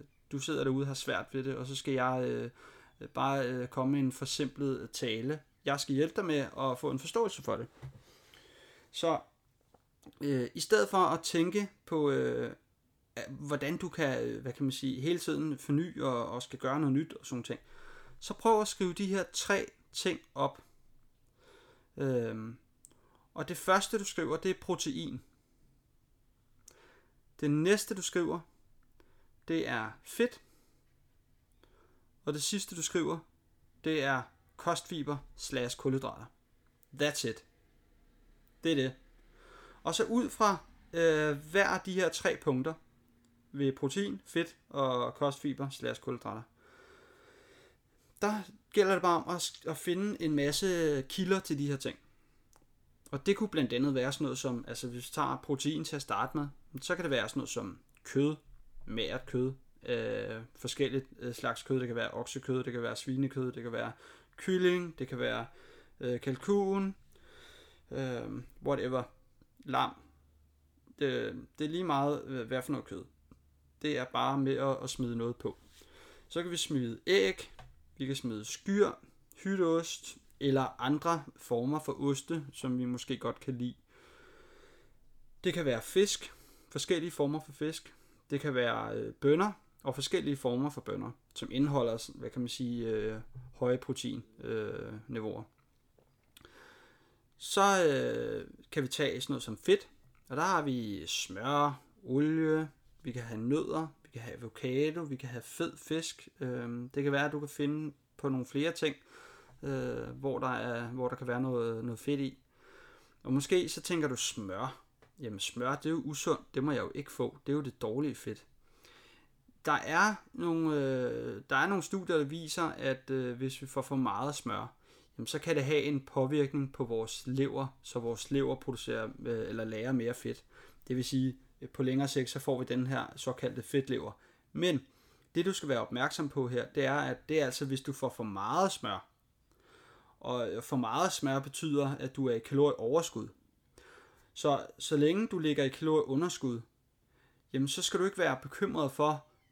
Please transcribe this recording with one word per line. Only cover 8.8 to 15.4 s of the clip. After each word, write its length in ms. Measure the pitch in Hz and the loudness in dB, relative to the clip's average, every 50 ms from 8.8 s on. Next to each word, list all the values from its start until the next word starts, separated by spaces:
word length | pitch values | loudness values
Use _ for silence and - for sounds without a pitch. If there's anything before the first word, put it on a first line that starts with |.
| - _ | -20 _
Så, 280 | - - - 165 156 123 - - _ _ _ _ _ _ _ _ _ _ _ _ _ _ - - - - | -6 0 2 2 2 0 -2 -8 _ _ _ _ _ _ _ _ _ _ _ _ _ _ -20 -20 -12 -6
øh, 280 | 143 143 139 127 120 - - | -2 0 0 0 0 -2 -4
i 40 | - | -6
stedet 300 | - - 214 214 202 196 | 0 4 4 4 4 4
for 80 | - | 4
at 220 | - 185 - 160 165 | 6 6 6 4 2
tænke 500 | - - - 170 165 185 202 208 202 190 - _ _ | 0 0 2 2 2 4 2 0 0 -2 -6 _ _
på, 260 | - 165 156 151 143 | -2 0 2 4 4
øh, 420 | 135 131 127 123 120 123 123 117 - - _ _ _ _ _ _ _ _ _ _ - - - - | 4 4 2 2 0 0 -2 -4 -6 -10 _ _ _ _ _ _ _ _ _ _ -10 -10 -8 -8
hvordan 480 | 135 131 143 143 147 139 135 143 175 | -10 -10 -6 -4 -2 -2 0 -2 -2
du 120 | 151 190 165 | -2 -4 -4
kan, 340 | - 170 156 139 127 120 120 | -2 0 0 2 2 0 0
øh, 180 | 120 113 110 | -2 -4 -4
hvad 120 | 120 131 - | -6 -8 -4
kan 100 | - 143 | -2 -2
man 80 | 135 | -2
sige, 300 | 131 - 139 135 127 127 | 0 -2 -2 -2 -2 -2
hele 180 | 131 165 175 165 | 0 0 0 0
tiden 380 | - - 151 143 | 0 -2 0 0